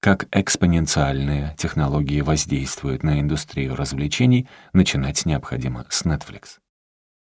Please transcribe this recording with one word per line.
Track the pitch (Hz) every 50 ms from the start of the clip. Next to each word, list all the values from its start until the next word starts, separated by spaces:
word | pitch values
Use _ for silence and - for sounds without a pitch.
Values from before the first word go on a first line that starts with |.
как | - - - 190 - -
экспоненциальные | - 101 98 - - - - 87 85 82 80 73 - 80 73 69 69 67 69 71 71 71 71 76 76 -
технологии | - 80 - 78 73 69 69 76 73 69 73 73
воздействуют | 71 67 78 76 - - 71 67 67 65 - - - 69 65 131 -
на | 156 151 147
индустрию | 101 73 - - - - - - 139 - 131
развлечений, | 131 143 135 - 135 139 76 151 - 123 123 123 123 127 - - - - - -
начинать | 95 92 - - - 65 69 73 - -
необходимо | 82 78 67 65 - - 65 64 65 62 58 60 -
с | - - -
Netflix. | 82 78 76 - - - 98 - - - - _ _ _ _ _ _ _ _ _ _ _ _ _ _